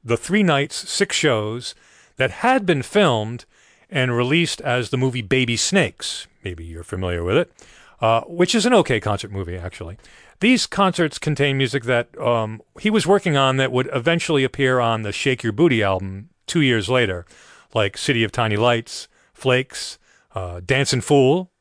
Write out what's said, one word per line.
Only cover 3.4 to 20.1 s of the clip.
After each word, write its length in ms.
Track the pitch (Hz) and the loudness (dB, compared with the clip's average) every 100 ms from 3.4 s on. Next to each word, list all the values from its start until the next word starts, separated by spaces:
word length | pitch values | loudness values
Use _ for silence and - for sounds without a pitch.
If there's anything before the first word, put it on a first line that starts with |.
| - _ _ _ _ | -14 _ _ _ _
and 300 | 160 127 120 | -2 0 0
released 420 | 123 160 165 - | 2 2 0 -4
as 280 | 143 123 113 | -2 -2 -2
the 80 | 127 | 0
movie 240 | 131 123 | 0 -2
Baby 340 | 104 131 123 117 | 0 0 2 0
Snakes. 680 | - 196 123 - - - - _ | 0 0 0 -4 -10 -10 -14 _
Maybe 220 | 98 85 82 | -10 -10 -12
you're 180 | 82 | -14
familiar 400 | 90 92 92 87 | -10 -6 -4 -2
with 140 | 87 123 | 0 0
it, 140 | 175 _ - - - _ | -2 _ -20 -20 -20 _
uh, 200 | 113 113 | 2 2
which 340 | - 170 185 233 | 0 0 2 2
is 100 | 208 | 4
an 80 | |
okay 260 | 247 156 117 | 4 4 0
concert 320 | 107 101 101 | 0 -4 -4
movie, 240 | 98 87 90 | -8 -8 -8
actually. 420 | 90 - 80 98 - - - _ | -10 -12 -14 -14 -20 -20 -20 _
These 260 | 214 254 - | 2 2 0
concerts 540 | - 196 - 160 - | 0 0 2 -2 -2
contain 360 | - 151 143 135 | -4 0 0 2
music 240 | 135 139 | 0 -2
that, 360 | 113 123 120 - | 0 -2 -2 -4
um, 440 | 127 117 110 110 - - | -2 0 -2 -8 -16 -6
he 100 | 214 | 0
was 160 | 214 151 | 0 4
working 320 | 196 185 143 | 2 2 2
on 200 | 135 131 | 2 2
that 140 | 131 | 0
would 180 | 123 131 | 0 -2
eventually 500 | 135 120 170 - 151 | -2 0 0 2 0
appear 360 | 131 - 135 127 | 0 0 0 2
on 240 | 117 113 | 2 0
the 80 | 107 | -4
Shake 320 | - - 127 | -4 -2 -2
Your 100 | 113 | -2
Booty 300 | 104 170 117 | 2 2 4
album 460 | 101 95 95 95 107 _ - | 2 0 -4 -12 -16 _ -4
two 140 | 170 | 0
years 280 | 139 117 95 | 2 2 0
later, 380 | 127 113 90 85 - - - _ - | 0 0 -4 -10 -20 -20 -20 _ -2
like 200 | 101 - | -2 -2
City 280 | - 120 | -2 0
of 80 | 110 | 0
Tiny 260 | - 110 104 | 0 -2 2
Lights, 500 | 120 120 113 - - _ _ | 2 2 -2 -14 -16 _ _
Flakes, 640 | _ 131 127 123 - - - _ | _ 0 0 0 -10 -14 -14 _